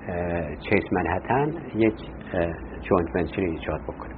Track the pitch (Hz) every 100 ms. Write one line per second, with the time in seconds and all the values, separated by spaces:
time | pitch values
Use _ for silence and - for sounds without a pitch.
0 | 101 87 87 85 78 76 - 101 - 95
1 | 82 90 - 127 - - - 110 110 107
2 | - - - 92 85 82 - - - 92
3 | 85 92 80 - 90 78 - 78 - -
4 | -